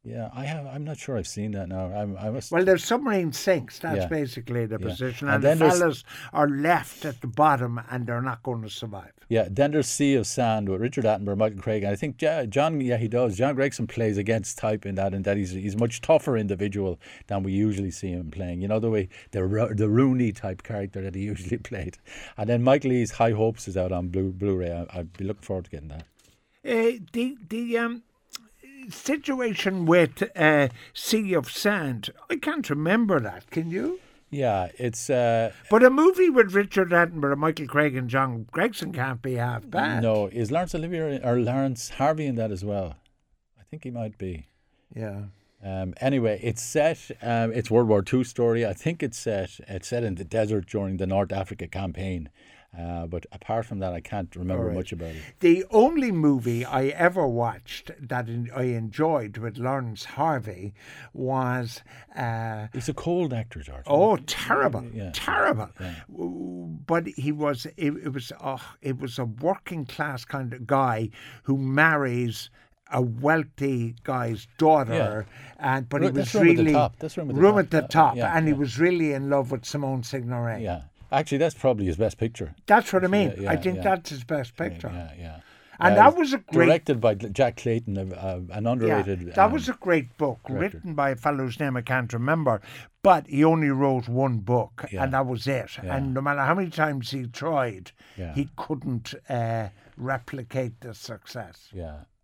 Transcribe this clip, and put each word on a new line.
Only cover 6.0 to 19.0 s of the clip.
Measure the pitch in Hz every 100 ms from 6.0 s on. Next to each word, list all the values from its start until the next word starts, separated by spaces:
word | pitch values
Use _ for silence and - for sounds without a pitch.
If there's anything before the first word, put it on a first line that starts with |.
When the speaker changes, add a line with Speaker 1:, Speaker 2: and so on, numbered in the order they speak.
| - - -
Speaker 2:
are | - 147
left | 139 151 170 - - 156
at | 127
the | 127
bottom, | 120 151 139 123 117 113
and | 127 117
they're | 120
not | 131 113
going | 131 117
to | 110
survive. | - 113 101 87 _ _
Speaker 1:
Yeah, | 113 92
then | 98 143
there's | 151 131
Sea | - 143 139
of | 104
Sand | - 120 110 101
with | 95
Richard | 117 - 110
Attenborough, | 107 101 101
Michael | 110 98
Craig, | 104 107
and | 101
I | 101
think | 156 117
Ja-, | 156 160
John, | 120 98 151 156
yeah, | 131 120
he | 113
does. | 120 123 92
John | 131
Gregson | 131 139 - 113
plays | - 110 101
against | 101 113 - -
type | 110 107
in | 101 95
that, | 98
and | 98
that | 98 101
he's, | 95
he's | 92 101
a | 101
much | 120 117
tougher | - 160 156 120
individual | 101 95 101 101 95 82 - - -
than | 101
we | 95
usually | 95 107 98 98
see | - 95
him | 90 82
playing. | 90 90 87
You | 98
know, | 110
the | 113
way | 107